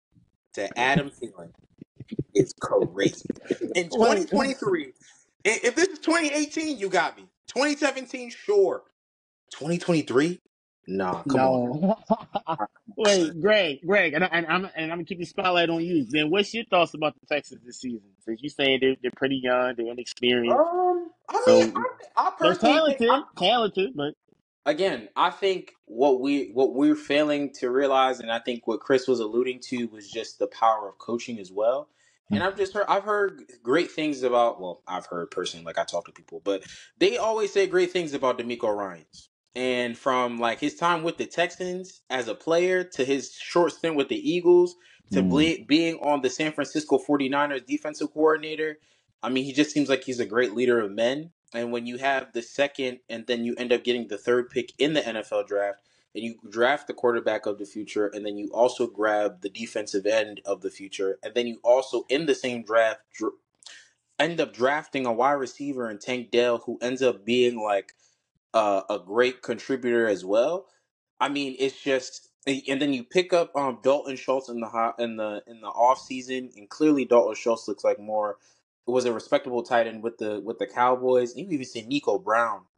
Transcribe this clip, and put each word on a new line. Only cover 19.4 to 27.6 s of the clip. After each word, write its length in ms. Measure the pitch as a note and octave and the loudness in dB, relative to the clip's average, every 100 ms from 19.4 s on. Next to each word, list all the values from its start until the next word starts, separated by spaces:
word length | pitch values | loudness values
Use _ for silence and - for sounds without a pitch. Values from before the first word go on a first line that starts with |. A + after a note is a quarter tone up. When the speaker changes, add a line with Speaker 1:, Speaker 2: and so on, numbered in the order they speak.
Speaker 2:
young, 320 | B2+ B2 B2+ A#2+ | 0 2 0 -2
they're 140 | A#2 | -6
inexperienced. 680 | B2 A#2+ - B2 B2 A#2+ B3+ | -6 -12 0 4 4 4 4
Speaker 1:
Um, 520 | E4 F4+ F4+ F4+ E4+ - - | 4 2 0 0 -4 -16 -4
I 140 | G#4 B4+ | 2 8
Speaker 2:
So, 160 | B4+ | 8
Speaker 1:
mean, 120 | B4+ - | 6 0
I, 120 | - - - - | -6 -8 -4 0
I 160 | D#4+ - | 0 2
Speaker 2:
they're 120 | E4 | 2
Speaker 1:
personally 260 | F4+ - D4+ | 4 4 6
think 100 | D#4 | 4
Speaker 2:
talented, 140 | C4+ A#3 | 2 4
Speaker 1:
I 140 | C4 - - | 2 0 -2
Speaker 2:
talented, 580 | F3+ A#3+ G#3+ F#3 G3 A#3+ | 2 2 2 0 -4 -2
but 180 | C#3+ - _ _ _ _ - | -6 -6 _ _ _ _ -2
Speaker 1:
again, 420 | D#3 F#3+ C3+ G#2+ - | 0 0 -2 -8 -2
I 140 | E3+ | -2
think 420 | F3+ G3 F3+ - _ _ | 0 0 0 -6 _ _
what 340 | A2+ C#3+ B2+ | 2 4 4
we, 300 | C3+ C#3+ B2 | 2 0 0
what 220 | A2+ C3+ | 0 2
we're 220 | B2+ D3 D3 | 4 2 2
failing 560 | - C#3+ D3+ D3 C#3 - | 2 2 2 0 -4 -4